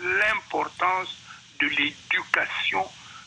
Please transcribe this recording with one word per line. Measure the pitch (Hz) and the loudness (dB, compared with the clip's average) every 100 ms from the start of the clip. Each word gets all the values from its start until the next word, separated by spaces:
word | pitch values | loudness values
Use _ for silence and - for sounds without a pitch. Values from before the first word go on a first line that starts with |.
l'importance | 180 190 214 214 - 156 156 - 180 185 180 - - - - - | 0 4 4 2 -2 -2 -2 0 2 2 -2 -10 -16 -20 -20 -2
de | 147 | 0
l'éducation | 143 143 - - 185 - - 170 - - 190 190 - - - | 2 0 -2 -2 -2 0 0 0 0 0 0 -2 -6 -18 -18